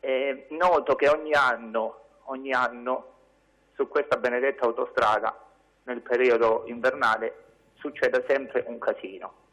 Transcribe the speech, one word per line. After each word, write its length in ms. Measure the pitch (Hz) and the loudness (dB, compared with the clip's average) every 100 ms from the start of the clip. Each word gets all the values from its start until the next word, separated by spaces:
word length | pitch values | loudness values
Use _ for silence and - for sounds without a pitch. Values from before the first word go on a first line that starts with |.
Eh, 420 | 135 131 139 135 - | -2 -2 -2 -6 -10
noto 460 | 156 180 160 131 131 | 0 2 2 2 2
che 120 | 143 | 4
ogni 240 | 156 156 | 4 2
anno, 680 | 147 131 117 117 110 110 - - _ | 2 4 0 -4 -4 -4 -8 -20 _
ogni 280 | - 131 135 | -12 -10 -4
anno 580 | 127 123 120 120 131 - _ _ _ _ _ _ | 0 0 -2 -4 -4 -6 _ _ _ _ _ _
su 120 | _ 135 | _ -2
questa 300 | - - 123 | -2 0 0
benedetta 480 | 123 123 131 135 | 0 0 0 0
autostrada 720 | 123 117 127 - 113 107 110 - - _ _ _ | -2 0 -4 2 2 2 0 -6 -20 _ _ _
nel 160 | - 120 | -10 -10
periodo 640 | - 123 127 117 113 110 - | -2 2 4 6 4 2 -2
invernale 720 | 120 123 131 120 110 113 - - _ _ | -2 -2 0 0 0 -2 -8 -20 _ _
succeda 460 | _ 302 - 247 254 247 | _ -12 -2 0 2 2
sempre 380 | 277 269 - - | -2 0 -4 -4
un 120 | 120 | -6
casino. 560 | - 104 95 95 92 - _ | -4 -4 -6 -12 -16 -16 _